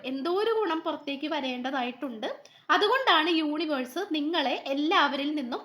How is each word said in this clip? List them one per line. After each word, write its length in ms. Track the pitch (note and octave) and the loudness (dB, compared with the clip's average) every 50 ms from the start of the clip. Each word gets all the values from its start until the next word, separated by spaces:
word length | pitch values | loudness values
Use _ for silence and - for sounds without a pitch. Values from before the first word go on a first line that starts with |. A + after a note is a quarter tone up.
| G#3 | -6
എന്തോ 260 | B3+ C4 C4+ C4 E4+ | -6 -6 -4 -2 -2
ഒരു 200 | F4 F#4+ A4 A4+ | 0 0 2 2
ഗുണം 300 | A4+ A4 G#4+ F4 D#4+ E4 | 2 2 0 0 0 -2
പുറത്തേക്ക് 460 | E4 E4+ D4 C#4+ - C#4+ C#4 C4+ D4 D4+ | -2 -4 -6 -4 -6 -8 -6 -6 -4 -4
വരേണ്ടതായിട്ടുണ്ട്. 1080 | C#4+ C4+ C4+ C4 B3+ B3 B3 C4 C#4+ C4+ A#3+ B3 B3 - D4 C#4 A#3 G#3+ A3 F4+ C#5+ - - - - - _ - | -4 -2 -2 -4 -4 -4 -4 -4 -2 -2 -2 -4 -6 -6 -8 -8 -8 -6 -6 -6 -8 -8 -14 -20 -20 -10 _ 2
അതുകൊണ്ടാണ് 600 | D4+ - G4+ G#4 A#4+ C5 C5 A#4+ F#4 D#4 D#4 F4 | 4 4 4 4 4 4 4 6 6 6 6 4
യൂണിവേഴ്സ് 760 | E4+ D#4+ D#4 D4 D4 D#4 E4+ D#4 D4+ C4 C4 B3 - E4+ G4+ G4+ | 2 2 2 0 0 -2 -2 -2 -2 -2 -4 -4 -4 -6 -4 -2
നിങ്ങളെ 520 | D#4 D#4 C#4+ D4+ E4+ E4 C#4 B3+ D4 F4+ - C4+ | -2 -2 -2 0 0 0 0 0 -2 -2 -4 -4
എല്ലാവരിൽ 680 | C#4 C#4 D4 D#4 G4 F#4 D4 C#4 C4+ C#4 C#4 D4 D4+ | -2 0 0 2 4 4 4 4 2 0 -2 -2 -2
നിന്നും 260 | D4+ C4 A#3 B3+ F4+ | -4 -4 -4 -6 -6